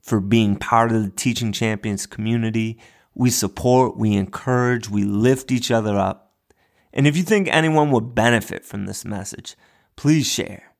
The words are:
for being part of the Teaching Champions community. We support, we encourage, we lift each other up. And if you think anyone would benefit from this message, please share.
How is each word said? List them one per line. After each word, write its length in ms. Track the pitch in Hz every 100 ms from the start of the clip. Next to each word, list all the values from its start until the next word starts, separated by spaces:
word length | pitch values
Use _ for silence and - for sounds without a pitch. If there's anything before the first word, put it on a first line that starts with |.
for 200 | - 110
being 360 | 98 117 107 98
part 360 | - 117 117
of 100 | 113
the 80 | 104
Teaching 420 | - 127 113 117
Champions 540 | 98 113 107 110 98 -
community. 720 | - 110 117 113 110 110 113 - _ _
We 140 | - 123
support, 680 | 120 98 - 123 127 127 -
we 180 | 110
encourage, 720 | 101 95 - - 127 123 123 101
we 140 | 104
lift 460 | 101 101 120 131 -
each 200 | 127 -
other 280 | 113 107 101
up. 360 | 95 95 _ _ _ _ _ _ _
And 140 | - 143
if 100 | 151
you 80 |
think 240 | 180 214 190
anyone 400 | 160 160 156 151
would 240 | 127 117
benefit 500 | 117 113 120 - -
from 220 | - 104 95
this 180 | 98
message, 520 | - 101 92 - - - _ _ _ -
please 300 | 139 156 131
share. 480 | - - 98 - _